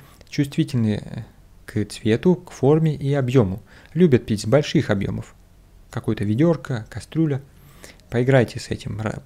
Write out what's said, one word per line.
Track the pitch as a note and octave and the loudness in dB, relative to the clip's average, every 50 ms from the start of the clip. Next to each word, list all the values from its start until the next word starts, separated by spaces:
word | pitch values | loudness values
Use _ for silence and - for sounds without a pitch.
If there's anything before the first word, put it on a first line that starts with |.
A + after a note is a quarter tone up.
| - - - - - - | -10 -20 -20 -20 -20 -8
чувствительны | - - C#3+ C#3+ - - D#3 C3+ - B2 A2+ G#2+ G#2 - - - - - A2+ - - - - - - - - | -4 -4 -4 -2 -2 -2 -2 -2 -2 0 0 0 0 -2 -6 -10 -12 -12 -12 -14 -18 -20 -20 -20 -20 -20 -20
к | - - G#2+ G2+ | -8 -6 -6 -4
цвету, | - - - - G#2+ A2 B2+ - F3+ F3 | -4 -8 -4 0 0 0 2 4 2 2
к | F3 - - | 2 -2 -10
форме | - - B2+ C3+ D3+ D#3+ D#3+ D#3 C#3+ | -6 0 2 2 4 4 2 0 -2
и | C3+ D3 C#3 | -2 -2 -2
объему. | C#3+ C#3+ C3 A#2+ B2 C3+ G#2+ F#2 F#2 - - - - - - - | 0 0 0 2 4 4 4 4 0 -6 -10 -16 -20 -20 -20 -8
Любят | - D#3 F#3 E3 C3 A#2 - | 2 2 4 6 4 4 2
пить | - A2 G2+ | 0 -4 -4
с | G#2 | 0
больших | G#2+ C3 D3 D3 - - C#3 C3 - | 2 2 2 2 2 0 0 0 0
объемов. | G#2 G2 G2 - A2 A2+ - - - - - _ _ - - _ - - - - | 0 -2 -2 -4 -6 -8 -10 -12 -18 -20 -20 _ _ -20 -20 _ -20 -20 -20 -14
Какое-то | - A#2 - - A2 - G#2+ | -12 -6 -4 -4 -4 -2 -2
ведерко, | G2+ G#2+ A#2+ D#3 E3+ E3 - - - C3 A2 A2 - | -2 2 2 4 2 2 0 -4 -6 -8 -8 -8 -10
кастрюля. | - A2+ - - - D#3 E3 D3+ C3+ C3+ - - - - - - - - - - - - - _ | -14 -16 -14 -6 -2 0 0 0 0 -4 -6 -12 -20 -20 -20 -20 -20 -20 -20 -20 -20 -20 -12 _
Поиграйте | - A#2 B2+ C3 C3+ C3 A2+ - - A2 | -2 0 2 4 6 4 4 2 -2 -8
с | - - | -8 -8
этим, | A2 - - - G#2+ G#2+ | -8 -8 -8 -8 -8 -6
ра-, | A2 G#2+ - - - | -6 -6 -6 -6 -4